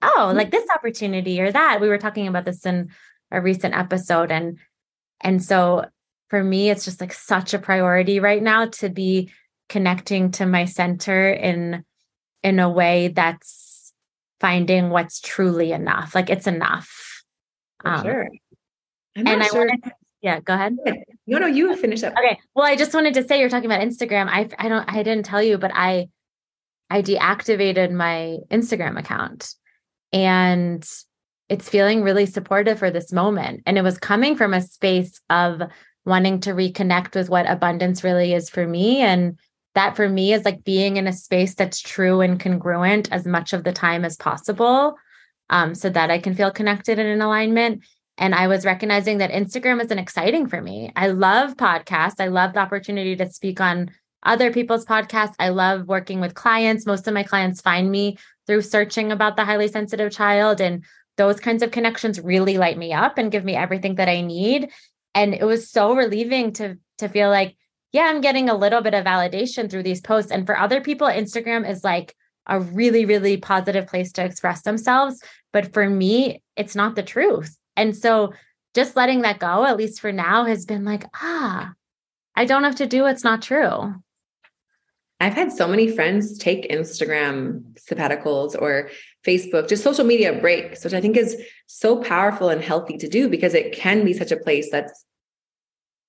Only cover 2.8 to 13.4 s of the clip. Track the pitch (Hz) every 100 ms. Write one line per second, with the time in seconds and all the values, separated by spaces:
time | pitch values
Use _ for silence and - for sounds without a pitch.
2.8 | 175 - - _ _ - 180 185 185 -
3.8 | 185 185 185 170 170 160 170 170 _ _
4.8 | _ _ _ _ 190 190 185 190 180 175
5.8 | - _ _ _ _ 208 190 190 202 202
6.8 | - 180 180 - - 190 185 196 190 190
7.8 | 180 180 185 196 202 208 220 220 226 226
8.8 | 202 185 190 190 185 _ _ _ _ 208
9.8 | 185 180 - 196 185 185 185 180 175 -
10.8 | 175 180 - 190 190 196 185 175 175 170
11.8 | 165 _ _ _ _ _ 196 190 180 175
12.8 | 175 175 175 175 165 170